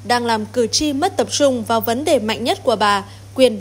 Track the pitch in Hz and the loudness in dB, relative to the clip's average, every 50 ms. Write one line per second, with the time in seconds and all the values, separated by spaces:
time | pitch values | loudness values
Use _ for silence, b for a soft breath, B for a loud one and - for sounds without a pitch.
0 | - 202 240 240 240 233 226 220 214 202 - 254 233 214 - - 311 302 285 269 | -4 -2 -2 0 0 0 -2 -2 -2 -4 -2 -2 -2 0 0 -2 -2 -2 -2 0
1 | 330 392 381 - 240 202 - - 285 277 254 240 214 - 233 226 214 240 233 247 | -2 -2 0 0 -2 -2 0 2 2 2 2 0 -2 0 0 0 0 0 -2 -2
2 | 302 349 320 254 214 214 220 - 226 269 381 392 - 269 226 190 214 208 202 202 | 0 2 2 2 2 0 -4 -2 -2 -2 -2 -2 0 0 0 2 4 2 2 2
3 | 190 B B B B B B - 262 247 220 196 | -2 B B B B B B 4 4 4 2 0